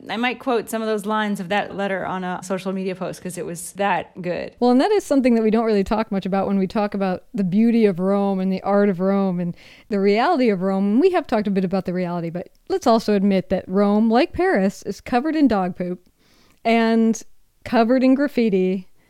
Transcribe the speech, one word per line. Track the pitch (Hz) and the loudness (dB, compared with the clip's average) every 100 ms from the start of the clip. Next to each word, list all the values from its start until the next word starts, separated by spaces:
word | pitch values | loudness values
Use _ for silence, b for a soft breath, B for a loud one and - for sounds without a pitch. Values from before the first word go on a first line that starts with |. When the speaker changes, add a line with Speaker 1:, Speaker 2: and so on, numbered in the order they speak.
| - | -10
Speaker 1:
I | 208 | -4
might | 247 240 | -4 -4
quote | 269 254 135 | -2 -2 -2
some | 226 | -6
of | 220 | -4
those | 214 196 | -4 -2
lines | 214 208 202 | -2 -2 -4
of | 175 | -2
that | 202 - 175 | -2 -2 -4
letter | 196 190 156 | -4 -4 -6
on | 185 | -6
a | 180 180 | -6 -8
social | 185 190 190 | -6 -6 -4
media | 190 190 180 | -4 -6 -6
post | 175 175 | -8 -8
'cause | 180 175 | -12 -10
it | 165 | -10
was | 170 - | -10 -12
that | - 202 175 - - | -4 -2 -2 -4 -10
good. | 175 165 - - | -8 -6 -8 0
Speaker 2:
Well, | 240 | 2
and | 254 | 4
that | 381 | 4
is | 415 | 0
something | - 277 247 226 | 2 2 4 4
that | |
we | 220 | 2
don't | 220 226 | 2 2
really | 208 | 0
talk | 190 214 220 | 0 -2 -2
much | 196 185 | -4 -2
about | 196 196 | -2 0
when | 196 | 0
we | 190 | 0
talk | 226 208 | -2 -2
about | 202 196 185 - | -2 -4 -4 -8
the | 233 | -4
beauty | 185 202 233 233 208 | 0 2 4 4 2
of | 170 | 2
Rome | 185 202 196 190 | 0 0 0 0
and | 190 | -2
the | 190 | -2
art | - 202 202 | 0 2 2
of | 175 | 2
Rome | 190 196 190 180 | 0 0 0 -2
and | 175 - B B B | -4 -8 B B B
the | 202 | 0
reality | 196 208 302 311 247 | 2 2 2 2 2
of | 190 | 2
Rome. | 190 190 202 | 0 0 2
And | 226 | 4
we | 370 | 4
have | 349 - | 2 0
talked | 220 214 | -2 0
a | |
bit | 196 185 | 0 0
about | 196 | -2
the | 180 | -2
reality, | 180 175 175 165 | -4 -4 -4 -6
but | 170 - _ - | -8 -12 _ -6
let's | 381 254 | -2 2
also | 226 - 208 | 2 2 2
admit | 202 190 - | 2 0 0
that | 185 - | -4 0
Rome, | 190 202 208 226 | 0 2 4 4
like | 233 339 | 2 0
Paris, | - 370 262 196 - | 0 0 2 0 -4
is | - 196 | -12 -10
covered | - 247 311 311 | -2 -2 0 2
in | 269 | 2
dog | 208 180 - | 2 -2 -4
poop | 180 180 _ _ b b b b | -8 -8 _ _ b b b b
and | 226 233 226 226 226 226 - - _ _ - | 0 2 4 2 2 0 -6 -20 _ _ -2
covered | 240 226 262 | 0 2 4
in | 262 269 | 4 2
graffiti | 285 - 226 190 185 190 - - | 2 0 2 2 0 -2 -8 -20